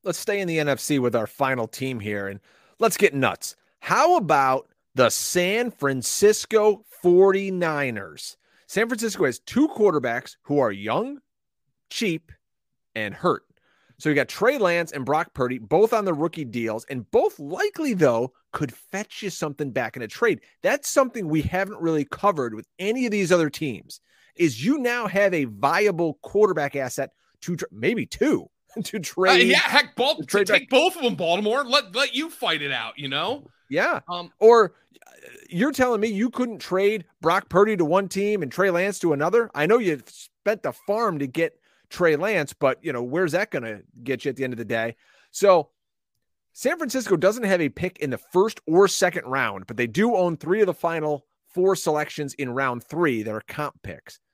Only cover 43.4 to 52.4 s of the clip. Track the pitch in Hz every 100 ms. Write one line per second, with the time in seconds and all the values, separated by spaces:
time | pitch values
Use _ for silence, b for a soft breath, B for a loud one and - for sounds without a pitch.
43.4 | 214 143 113 104 - - 120 127 147 131
44.4 | 131 117 107 113 113 113 b b b -
45.4 | 202 180 147 _ _ _ _ _ _ _
46.4 | _ - - 339 294 262 220 180 175 226
47.4 | 214 185 147 - 185 - 147 120 - 180
48.4 | 214 - - 165 196 - 180 175 117 135
49.4 | 117 98 92 113 120 113 226 214 175 165
50.4 | 151 208 196 160 175 165 151 143 _ _
51.4 | _ 180 185 185 - 151 147 - 143 -